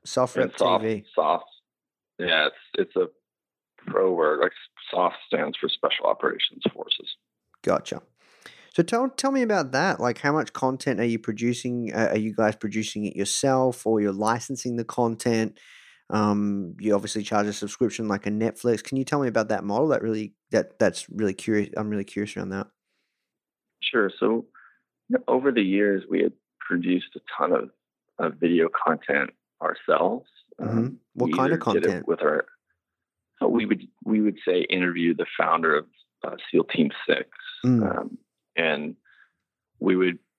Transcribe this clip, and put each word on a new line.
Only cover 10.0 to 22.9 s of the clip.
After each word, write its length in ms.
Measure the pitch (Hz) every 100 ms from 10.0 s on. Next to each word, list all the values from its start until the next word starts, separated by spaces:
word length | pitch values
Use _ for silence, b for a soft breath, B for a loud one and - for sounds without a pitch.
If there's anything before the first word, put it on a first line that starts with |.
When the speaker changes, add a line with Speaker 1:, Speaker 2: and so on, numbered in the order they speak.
| 120 117
Speaker 1:
how 120 | 143
much 200 | 156 -
content 460 | - 131 131 139 104
are 60 | 120
you 140 | 113
producing? 720 | 117 107 120 120 123 120 113
Uh, 160 | 110 110
are 60 | 110
you 160 | 110
guys 220 | 107 107 107
producing 500 | 107 110 107 107 104
it 100 | -
yourself, 720 | 98 - 139 131 131 123 110
or 160 | 110
you're 100 | 104
licensing 640 | 98 107 117 - 127 123 120
the 80 | 117
content? 720 | - 117 113 123 113 110 - B B B B B
Um, 680 | 107 104 104 104 101 87 -
you 160 | 107 101
obviously 280 | 104 110
charge 240 | 101 107 104
a 60 |
subscription 540 | 101 101 - 120 - 107
like 180 | 98 104
a 40 |
Netflix. 520 | 107 113 - 123 110
Can 140 | - 135
you 60 |
tell 160 | 131 147
me 80 | 131
about 220 | 110 104
that 140 | 104
model? 260 | 101 110 156
That 120 | 135
really, 320 | 113 107 107 _ _
that, 280 | 110 - -
that's 300 | 101 - -
really 240 | 92 104
curious. 360 | 95 - 107 101 -
I'm 140 | 107
really 160 | 104 101
curious 300 | 110 104 101
around 120 | 95
that. 180 | 98 104 _ _